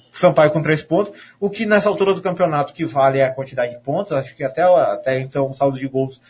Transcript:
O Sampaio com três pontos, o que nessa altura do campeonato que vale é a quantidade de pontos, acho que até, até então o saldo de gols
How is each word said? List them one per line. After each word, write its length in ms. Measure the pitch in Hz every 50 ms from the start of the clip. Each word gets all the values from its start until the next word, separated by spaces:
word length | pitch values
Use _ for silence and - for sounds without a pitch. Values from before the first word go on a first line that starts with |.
| _ _ -
O 60 | -
Sampaio 320 | - 180 156 - 156 151
com 100 | 151 160
três 220 | 143 147 156 151 -
pontos, 360 | - 160 185 208 - - - - - _ _
o 80 | 196 202
que 160 | - - 226
nessa 240 | 208 214 202 202 208
altura 260 | 196 - 196 196 190
do 60 | 175 -
campeonato 500 | 190 175 175 185 165 151 147 160 - -
que 100 | - 165
vale 360 | 139 131 139 135 135 135 135
é 40 | 135
a 80 | 127 -
quantidade 420 | 135 135 - - 127 123 120 -
de 60 | -
pontos, 320 | - 135 143 180 202 - 160
acho 220 | 135 127 - -
que 80 | - 143
até, 180 | 131 - 156 175
até 580 | 180 180 165 139 107 101 101 - 131 131 131
então 300 | 131 135 - 143 139 135
o 40 | 135
saldo 240 | - 139 139 135 131
de 80 | 135 135
gols 320 | 131 131 135 131 - - _ _